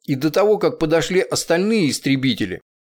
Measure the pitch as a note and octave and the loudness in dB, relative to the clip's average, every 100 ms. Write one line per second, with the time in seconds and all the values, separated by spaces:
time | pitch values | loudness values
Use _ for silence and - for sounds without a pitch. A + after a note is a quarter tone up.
0 | - C3 D3+ F3+ G#3 G#3 E3+ - D#3 D#3+ | -6 -2 0 2 2 2 0 0 0 0
1 | C#3+ F#3 - - - E3+ G3+ A3+ D3 A2 | 2 0 0 -4 -2 0 2 2 0 0
2 | C#3+ C3+ B2+ G#2 G#2 F2 - _ | 0 0 0 -2 -4 -6 -12 _